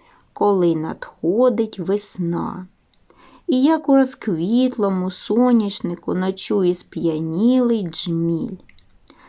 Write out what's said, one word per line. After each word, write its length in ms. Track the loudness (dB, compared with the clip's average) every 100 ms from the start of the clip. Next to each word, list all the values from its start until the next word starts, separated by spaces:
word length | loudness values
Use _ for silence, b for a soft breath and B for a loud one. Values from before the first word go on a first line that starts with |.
| b b b
коли 420 | 0 2 4 2
надходить 1040 | 2 -4 -8 -14 -6 -2 2 2 2 -2 -4
весна. 880 | -4 -4 -4 -6 -4 -4 -6 -10 -14 _ _ _ _ b b b -2
І 160 | 2
як 260 | 4 2 4
у 60 |
розквітлому 1160 | 4 4 -2 -4 -2 0 2 2 0 -2 0 -4
соняшнику 1000 | -6 -2 2 4 4 0 -4 -6 -6 -4
ночує 640 | -2 -2 -4 -2 2 2
сп'янілий 1120 | 0 -6 -4 -2 -2 -4 2 4 4 2 0 -4
джміль. 720 | -8 -4 -2 0 -2 -4 -10 -18 -20 _ _ _ b